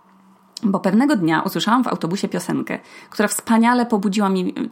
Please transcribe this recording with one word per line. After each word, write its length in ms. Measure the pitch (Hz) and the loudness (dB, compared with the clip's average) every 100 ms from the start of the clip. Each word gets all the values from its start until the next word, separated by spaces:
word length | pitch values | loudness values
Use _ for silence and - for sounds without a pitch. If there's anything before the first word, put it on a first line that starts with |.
| _ _ _ _ _ - | _ _ _ _ _ -4
Bo 180 | 196 190 | -2 0
pewnego 360 | 196 208 285 269 | 2 2 2 2
dnia 260 | 165 160 | 2 0
usłyszałam 420 | 185 175 208 247 | -2 -2 0 2
w 40 | 247 | 0
autobusie 400 | - 165 202 - | -2 -4 -4 -4
piosenkę, 500 | 175 - 147 - - - - - | -6 -4 -4 -4 -8 -10 -20 -12
która 180 | - 208 | -2 -2
wspaniale 580 | - - 226 233 247 233 | -2 0 4 4 2 2
pobudziła 420 | 214 202 196 196 | 0 0 0 0
mi 260 | 190 185 - - | 0 -2 -4 -8